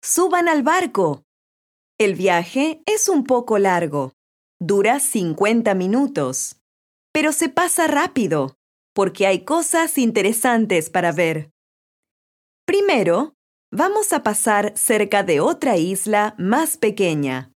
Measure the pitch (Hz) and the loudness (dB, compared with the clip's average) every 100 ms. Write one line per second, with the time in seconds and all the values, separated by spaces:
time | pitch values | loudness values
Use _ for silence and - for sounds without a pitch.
0 | - - 359 359 339 302 254 349 349 - | -4 0 2 2 2 2 2 0 0 0
1 | 175 139 _ _ _ _ _ _ _ _ | 0 -2 _ _ _ _ _ _ _ _
2 | 214 175 185 175 175 262 302 320 - 427 | -2 0 2 2 0 -2 -2 -4 -4 -2
3 | - 359 262 254 240 214 196 180 170 143 | 0 0 2 0 2 0 2 2 0 -4
4 | 131 _ _ _ _ _ 165 196 202 277 | -8 _ _ _ _ _ -2 2 2 0
5 | - 226 175 160 202 233 226 196 185 226 | 0 -2 -2 0 2 2 0 0 0 0
6 | 277 269 135 135 - - _ _ _ _ | -2 -2 -4 -4 -10 -12 _ _ _ _
7 | _ 311 311 311 339 - 349 - 320 294 | _ -2 0 0 -2 0 -2 0 0 0
8 | 359 320 233 156 131 _ _ _ _ - | -2 -2 -2 -2 -4 _ _ _ _ -2
9 | 190 180 196 190 - 320 330 339 330 - | -2 2 0 0 0 -2 0 0 0 0
10 | 233 220 190 226 254 233 220 180 156 185 | 0 2 0 0 0 2 2 0 0 0
11 | 175 160 165 156 151 _ _ _ _ _ | 0 0 0 -2 -8 _ _ _ _ _
12 | _ _ _ _ _ _ - 392 403 285 | _ _ _ _ _ _ -2 0 2 2
13 | 170 175 302 _ _ _ _ 202 349 427 | 2 0 -2 _ _ _ _ -2 0 0
14 | 427 320 277 - - 208 208 214 - 214 | 0 -2 -2 -2 0 0 0 -4 -2 0
15 | 208 202 185 147 202 339 277 190 170 190 | 2 0 2 2 2 0 0 0 0 -4
16 | 208 208 208 - 180 247 320 - 220 208 | -2 0 0 -2 -2 0 0 -2 -2 0
17 | 185 156 143 131 123 | 0 0 -2 -6 -10